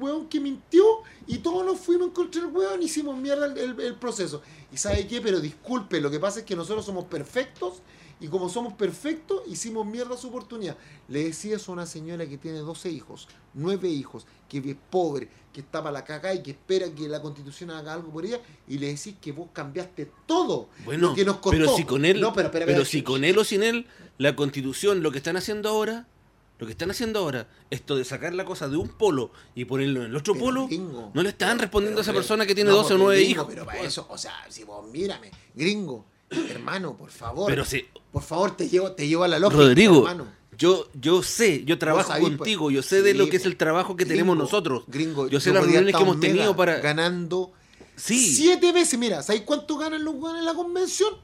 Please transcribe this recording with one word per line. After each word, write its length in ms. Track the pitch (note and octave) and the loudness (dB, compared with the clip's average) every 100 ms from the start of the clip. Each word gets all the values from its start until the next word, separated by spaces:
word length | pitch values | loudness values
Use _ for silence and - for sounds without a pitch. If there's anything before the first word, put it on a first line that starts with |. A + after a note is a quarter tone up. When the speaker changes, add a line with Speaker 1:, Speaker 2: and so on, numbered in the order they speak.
Speaker 1:
hueón 260 | C#4 D#4 D#4+ | -6 -6 -6
que 120 | D4+ | -6
mintió 440 | C#4 C4+ - E4 A4 A4+ - - - | -4 -8 2 6 6 4 -4 -18 -10
y 120 | B3 | -6
todos 260 | E4+ F#4 | -2 -2
nos 160 | F#4 F4+ | 0 -2
fuimos 280 | - F4 F4+ | 0 0 0
en 40 | |
contra 300 | F4+ E4+ E4 | -2 -4 -4
del 80 | E4+ | -4
hueón 320 | E4+ G4 F#4+ | -2 -2 -2
y 20 | E4+ | -4
hicimos 300 | D4+ C#4+ C4 | -4 -6 -6
mierda 300 | C#4 C#4+ C#4+ | -2 -2 -2
el, 100 | B3+ | -4
el, 240 | B3+ B3 | -6 -6
el 140 | B3 | -8
proceso. 480 | A#3+ B3 G3 F3 C#3+ - - - | -6 -8 -6 -6 -8 -14 -20 -12
¿Y 40 | C3+ | -6
sabe 300 | G#3 G3+ G3 | -2 -2 -2
qué? 140 | A#3+ | -4
Pero 180 | A3+ F#3 | -2 -2
disculpe, 600 | D3+ - - B3 G3 E3 | -2 -8 -6 -6 -4 -2
lo 80 | C#3+ | -2
que 100 | D3+ | -2
pasa 200 | G3 G#3+ | -4 -6
es 40 | |
que 100 | G#3+ | -6
nosotros 300 | F3 E3+ G#3+ | -8 -6 -6
somos 200 | G3+ F#3 F3+ | -6 -8 -8
perfectos 760 | D#3+ C#3 B3 C4 - F4+ - - - - - | -10 -6 -6 -6 -8 -10 -10 -20 -20 -20 -16
y 80 | D#3 | -6
como 220 | F#3 F3+ | -4 -4
somos 240 | A#3+ A#3 | -6 -8
perfectos, 680 | G3 F#3+ - D4 D#4 - G4 A#4+ | -4 -6 -4 -8 -8 -6 -6 -6
hicimos 400 | F3 A#3 A3 G#3 | -10 -8 -8 -6
mierda 280 | A#3 B3 B3 | -8 -8 -10
su 100 | B3 | -12
oportunidad. 480 | B3 - A#3 F3 - - - - | -14 -12 -10 -10 -10 -18 -20 -8
Le 160 | C#3 | -6
decía 320 | D#3+ D#3 G#3 G#3 | -4 -6 -8 -8
eso 160 | F#3+ | -8
a 20 | F3 | -12
una 100 | E3 | -12
señora 420 | D#3+ D#3+ E3+ D#3 | -12 -12 -10 -10
que 80 | C#3 | -12
tiene 220 | E3 D#3+ | -12 -10
doce 320 | D3+ E3 F#3 | -10 -10 -10
hijos, 360 | C#3+ - A2 - - _ | -10 -12 -20 -20 -20 _
nueve 340 | C3+ E3 G3 F#3 | -8 -4 -2 -2
hijos, 380 | D3 B2 A2+ - _ _ | -4 -6 -14 -20 _ _
que 80 | C#3+ | -10
es 180 | C#3 C3+ _ | -8 -10 _
pobre, 400 | F#3 E3 C#3 A2 - _ | -2 0 -4 -10 -18 _
que 60 | C#3+ | -20
está 180 | C#3 D#3+ | -12 -8
para 100 | D3+ | -8
la 120 | C#3 | -8
cagá 300 | C3 D3+ F#3 | -10 -8 -6
y 80 | F3+ | -6
que 80 | C#3 | -8
espera 440 | C3 - F#3+ F3 | -12 -2 -2 -2
que 140 | D3+ D3+ | -6 -8
la 140 | D3+ | -8
Constitución 480 | D3+ C#3+ C#3 - F3 | -8 -12 -16 -16 -14
haga 240 | D#3+ D3 | -12 -12
algo 160 | E3 D#3+ | -12 -12
por 140 | D#3 F#3+ | -10 -8
ella, 120 | A#3+ - - - | -8 -10 -20 -10
y 80 | C#3 | -6
le 120 | C#3+ | -6
decís 260 | D3 G#3+ G3 | -8 -12 -14
que 140 | D#3 | -14
vos 160 | C#3+ F3 | -12 -12
cambiaste 580 | - C#3+ D#3 F3+ - C#3+ - - | -12 -10 -10 -10 -12 -14 -12 -2
todo 420 | E4+ C#4+ C#3+ - - | 0 0 -2 -6 -14
Speaker 2:
Bueno, 240 | - D3+ F3 | -8 0 2
Speaker 1:
lo 60 | |
que 100 | C#3 | 4
nos 120 | G3 F#3+ | 2 0
costó. 140 | F#3+ | 2
Speaker 2:
pero 220 | D#3+ D3+ | 4 6
si 100 | G3+ | 4
con 200 | D#3+ C3+ | 2 2
él, 160 | D#3+ G3+ | 4 4
Speaker 1:
No, 140 | A3 | 2
pero 140 | G3+ D3+ | 2 0
espera, 180 | E3 E3 | 0 2
Speaker 2:
pero 120 | F3 | 2
Speaker 1:
espera, 80 | C3 | 2
Speaker 2:
si 80 | D3 | 0
Speaker 1:
espera. 120 | B2+ | 0
Speaker 2:
con 100 | C3+ | 2
él 140 | D3+ G3+ | 4 4
o 60 | |
sin 180 | G#3 G3 | 2 2
él, 240 | A3+ A#3 A#3+ - - - | 2 0 -6 -16 -18 -2
la 180 | C#3+ C#3 | 0 2
Constitución, 680 | C#3+ C#3 C3 C3 G3+ F#3+ | -2 -2 -6 -2 2 2
lo 80 | D#3 | 0
que 40 | C3+ | -2
están 200 | E3 F3+ | -4 -4
haciendo 320 | A3 G#3+ G#3+ | -4 -4 -2
ahora, 360 | G#3+ G#3+ A3+ A#3+ _ _ _ _ - | 0 -2 -4 -10 _ _ _ _ -14
lo 80 | A2 | -12
que 60 | |
están 180 | G2+ F3 | -6 -6
haciendo 300 | G3 A3+ G#3 | -4 -2 -2
ahora, 280 | E3 B2+ A2 _ _ | -2 -4 -8 _ _
esto 260 | B2 - C#3 | -10 -2 -2
de 80 | |
sacar 300 | B2 C3 E3 | -2 -6 -6
la 100 | F3+ | -6
cosa 240 | F#3 F3+ C#3+ | -6 -8 -4
de 80 | D3+ | -4
un 120 | A3+ | -4
polo 420 | - G#3+ C#3 A2 - - | 0 2 2 -2 -8 -16
y 100 | B2 | -12
ponerlo 360 | A#2 C3+ C#3 C3 | -4 -2 0 -2
en 80 | A2+ | -4
el 60 | C#3+ | -4
otro 180 | F3 | -2
Speaker 1:
Pero, 100 | F#3+ | -2
Speaker 2:
polo, 220 | B3+ B3+ C4 | 0 -2 -4
Speaker 1:
gringo, 440 | E3+ F3+ B2 G#2+ | -6 -8 -12 -6
Speaker 2:
no 80 | C#3 | -2
le 80 | G3 | -2
están 220 | - G3 A#3 | -2 -2 0
Speaker 1:
pero, 60 | |
Speaker 2:
respondiendo 380 | G#3 G#3 G#3 G#3+ | 0 0 0 0
a 20 | |
esa 80 | G#3 | -2
Speaker 1:
pero, 80 | G3 | -2
Speaker 2:
persona 240 | - G#3+ | 0 0
que 100 | G3+ | 0
tiene 140 | G3 G#3 | 2 6
Speaker 1:
no, 80 | G3 | 6
Speaker 2:
doce 120 | G#3+ | 6
o 40 | F#3+ | 4
Speaker 1:
pero, 80 | |
Speaker 2:
nueve 160 | G3 G3 | 6 6
Speaker 1:
gringo, 100 | F#3+ E3+ | 6 2
Speaker 2:
hijos. 60 | C#3 | -2
Speaker 1:
pero 160 | - | -8
para 160 | - - | -10 -8
eso, 260 | D3+ D#3 - | -8 -8 -10
o 80 | - | -12
sea, 160 | - D#2+ - | -12 -14 -16
si 120 | - | -18
vos, 220 | G#2 G#2 G#2+ | -16 -16 -12
mírame, 380 | C#3 G3 C3+ G#2 - - | -6 -6 -6 -14 -20 -18
gringo, 500 | A#2+ F3 G#3 E3+ A2+ - _ _ D#4+ D#4 | -2 0 0 -4 -10 -16 _ _ -6 -4
hermano, 460 | - A#2+ F#3+ E3 B2 | -6 -6 -6 -6 -10
por 120 | D3+ | -16
favor, 360 | - A#2 C3+ G3+ | -12 -8 -4 -2
Speaker 2:
Pero 160 | C3+ | 0
si 220 | - C3+ - - _ | -2 -6 -8 -16 _
Speaker 1:
por 100 | C#3 | -10
favor, 340 | - D#3+ G3+ - | -4 -2 -2 -2
te 120 | E3 | 0
llevo, 240 | F3+ F#3+ | 0 0
te 140 | - D3 | -2 0
llevo 140 | E3 | 2
a 40 | F3+ | 2
la 100 | D#3+ | 4
lógica, 240 | G3 D3 | 6 8
Speaker 2:
Rodrigo, 360 | C3+ C3+ G#3+ D#3 | 10 10 10 10
Speaker 1:
hermano. 260 | A#2+ F3+ A#2 - _ - | 8 2 -10 -18 _ 0
Speaker 2:
yo, 300 | E3+ F#3 - | 4 4 0
yo 280 | C#3 C#3 F3+ | -4 2 2
sé, 420 | F3+ - A3+ C#3 | 2 2 2 2
yo 120 | C3+ E3+ | 0 0
Speaker 1:
Vos 20 | |
Speaker 2:
trabajo 300 | D#3 E3 F3+ | 2 2 2
Speaker 1:
sabés, 160 | D3+ | 2
pues, 120 | E3+ C#3+ | 2 2
Speaker 2:
contigo, 320 | A3 G3+ D3+ | -2 0 0
yo 120 | C3+ | 0
sé 200 | C3 G3 | 2 4
de 100 | G3 | 6
Speaker 1:
sí, 60 | G3 | 6
Speaker 2:
lo 60 | F#3+ | 4
que 60 | F3+ | 4
es 60 | |
Speaker 1:
pues, 100 | F#3 | 0
Speaker 2:
el 40 | - | 0
trabajo 400 | D#3+ E3 F#3 F3+ | 2 2 0 -2
que 80 | |
tenemos 300 | D#3+ D#3+ F3+ | 0 2 4
Speaker 1:
gringo, 100 | E3 | 4
Speaker 2:
nosotros. 380 | C#3 G#3 D#3 A#2+ - | 2 0 0 -2 -4
Speaker 1:
gringo, 400 | C#3 D#3+ C#3+ C3 | -4 -2 -2 0
Speaker 2:
Yo 100 | C#3 | 2
sé 100 | F3+ | 4
Speaker 1:
yo 40 | |
Speaker 2:
las 80 | F#3 | 4
Speaker 1:
podría 160 | - E3 | 6 6
Speaker 2:
reuniones 140 | G3 | 6
que 40 | F3 | 6
Speaker 1:
estar 60 | F#3 | 4
Speaker 2:
hemos 120 | D#3 | 4
tenido 240 | E3+ F#3+ | 4 4
Speaker 1:
mega 120 | G#3+ F3 | 4 4
Speaker 2:
para 220 | F3 D#3 | 2 2
Speaker 1:
ganando 720 | D3 D3+ F3 F3+ E3+ F#3 F#3 - _ - - - | 0 0 0 -2 -4 -4 -6 -10 _ -20 -20 -10
Speaker 2:
Sí. 380 | - B3 B3+ | -2 2 2
Speaker 1:
siete 380 | B3+ E4 F4+ F4 | 4 4 6 4
veces, 260 | F4 E4 A#3+ | 4 2 0
mira, 240 | A#3 D#3+ | 0 -2
¿sabes 200 | C#3 G#3+ | 0 -2
cuánto 340 | A3 D4 D4 D4+ | 0 -4 -2 -4
ganan 260 | D#4 D#4 | -4 -4
los 100 | D#4 C4+ | -4 -6
hueones 240 | D#4+ E4 | -6 -4
en 60 | E4 | -4
la 80 | |
convención? 600 | E4 F4 F4+ F#4 - G#4 F#4+ | -4 -4 -2 -2 0 0 -2